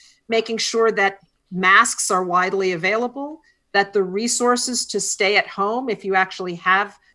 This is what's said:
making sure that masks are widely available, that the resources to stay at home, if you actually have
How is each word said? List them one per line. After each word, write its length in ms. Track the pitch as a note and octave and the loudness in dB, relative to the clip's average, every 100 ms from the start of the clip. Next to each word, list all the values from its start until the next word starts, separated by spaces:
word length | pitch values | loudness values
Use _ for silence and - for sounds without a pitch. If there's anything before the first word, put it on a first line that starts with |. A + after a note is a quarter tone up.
| _ _ - | _ _ -2
making 280 | A3+ A3+ A3 | -2 0 -4
sure 340 | - A3+ A3+ | -2 2 2
that 280 | G3+ G3 G3 _ _ _ | 2 0 -2 _ _ _
masks 580 | F3+ F#3 G3+ A#3 - - | 0 6 6 4 0 -2
are 140 | F#3 | 0
widely 480 | F3+ F3+ F#3 G3 F#3+ | 2 0 2 0 0
available, 720 | F3 F#3 A3 B3 C#4 C#4+ D#4+ _ _ _ | 0 0 0 -2 -6 -10 -12 _ _ _
that 180 | G3+ G3 | -2 0
the 80 | G#3 | 0
resources 840 | F3+ G3 A#3 - A#3+ A#3+ B3+ A#3+ - | 0 -2 -2 0 2 2 0 -4 -4
to 160 | G3+ | -4
stay 340 | - - G3 G3+ | -4 0 2 2
at 120 | - | 0
home, 420 | - G3+ A#3+ C4 | -2 -2 -2 -4
if 160 | G3+ G3 | -4 -2
you 100 | F#3+ | 0
actually 400 | F#3+ - F#3 F3 | 0 -4 -8 -4
have 420 | F#3 F#3+ G3+ - _ | 0 2 0 -8 _